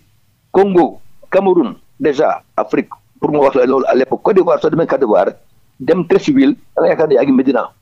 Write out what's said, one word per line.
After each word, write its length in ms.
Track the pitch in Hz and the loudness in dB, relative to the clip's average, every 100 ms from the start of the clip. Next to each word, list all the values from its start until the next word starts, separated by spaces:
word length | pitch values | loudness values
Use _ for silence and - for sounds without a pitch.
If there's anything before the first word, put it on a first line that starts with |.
| _ _ _ _ _ | _ _ _ _ _
Congo, 480 | 185 202 180 151 - - - - | 0 2 2 0 -2 -20 -20 -4
Cameroun, 440 | 190 196 180 117 82 _ - | -2 2 2 0 -4 _ -6
déjà, 420 | 147 135 131 - - - | -4 0 -2 -2 -8 -8
Afrique, 320 | 110 - 113 - _ - | -4 -4 -4 -8 _ -8
pour 100 | 147 | -4
mu 80 | 147 | 0
wax 180 | 139 135 | 0 2
la 100 | 127 | 0
loolu 180 | 135 - | 0 0
à 60 | |
l'époque, 260 | 123 131 120 | 0 0 -4
Côte 140 | - 190 | -2 0
d'Ivoire, 240 | 170 147 | 2 0
soo 80 | 156 | -2
demee 160 | 151 165 | -2 -2
Côte 140 | 135 | -2
d'Ivoire, 280 | 123 95 98 - _ _ _ - | 0 0 0 -4 _ _ _ -10
dem 260 | 135 175 170 | -2 -2 0
Treichville, 500 | 190 - 131 135 - - - | -2 0 2 2 0 -6 -4
da 60 | |
nga 60 | 165 | -2
yaakaar 180 | 156 156 | 0 0
ne 60 | |
yaa 100 | 131 | 0
ngi 80 | 139 | 2
Médina. 380 | 131 135 120 - _ | 0 0 -2 -4 _